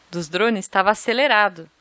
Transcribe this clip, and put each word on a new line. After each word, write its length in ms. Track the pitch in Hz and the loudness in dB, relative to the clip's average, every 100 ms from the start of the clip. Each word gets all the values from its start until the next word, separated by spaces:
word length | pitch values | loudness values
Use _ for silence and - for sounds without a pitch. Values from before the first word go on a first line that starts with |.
| _ | _
dos 200 | 175 156 | -10 -6
drones 360 | 180 226 214 185 | -2 -2 -2 -4
tava 220 | 196 190 | 0 2
acelerado. 760 | 214 - 233 285 214 208 175 160 _ | 0 0 0 2 2 2 -2 -18 _